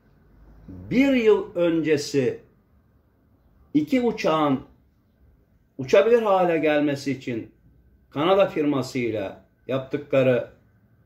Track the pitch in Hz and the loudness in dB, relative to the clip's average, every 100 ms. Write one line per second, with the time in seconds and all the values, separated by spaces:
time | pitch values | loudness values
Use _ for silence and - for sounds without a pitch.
0 | _ _ _ - - - - - - 208 | _ _ _ -20 -20 -20 -20 -18 -4 0
1 | 277 262 220 202 190 175 175 165 151 147 | 2 2 4 2 0 -2 0 0 0 -2
2 | - 143 120 - - _ _ _ _ _ | -2 -2 -2 -4 -12 _ _ _ _ _
3 | _ _ _ _ _ _ _ 294 302 254 | _ _ _ _ _ _ _ -2 0 0
4 | 240 - 185 160 147 131 - _ _ _ | 0 -2 -2 0 0 0 -6 _ _ _
5 | _ _ _ _ _ _ _ - 131 202 | _ _ _ _ _ _ _ -14 2 4
6 | 226 233 220 185 175 165 151 151 147 135 | 6 4 4 2 2 0 0 0 0 -2
7 | 143 127 - 113 107 _ _ _ _ _ | -6 -6 -6 -8 -10 _ _ _ _ _
8 | _ 135 165 196 185 160 147 139 123 131 | _ -4 2 2 2 0 -2 -2 -4 -4
9 | 117 107 95 - - _ - 131 - 143 | -4 -4 -6 -10 -20 _ -8 -8 -6 -8
10 | - 135 127 123 - - _ _ _ _ | -2 2 2 2 -2 -12 _ _ _ _